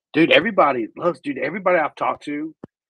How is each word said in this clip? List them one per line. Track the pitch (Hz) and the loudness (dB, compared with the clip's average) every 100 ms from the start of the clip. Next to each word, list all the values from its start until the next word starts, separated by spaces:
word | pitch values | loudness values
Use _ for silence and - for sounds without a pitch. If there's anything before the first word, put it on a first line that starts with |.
| _ | _
Dude, | 151 160 | 0 4
everybody | 127 196 190 151 127 107 - | 4 4 2 2 2 -4 -4
loves, | 160 165 | -4 -4
dude, | - 127 | -6 -6
everybody | 131 196 180 180 | -6 -4 0 0
I've | 143 - | 0 -2
talked | 127 117 - | -4 -4 -6
to, | 147 156 - - _ _ | -8 -8 -12 -20 _ _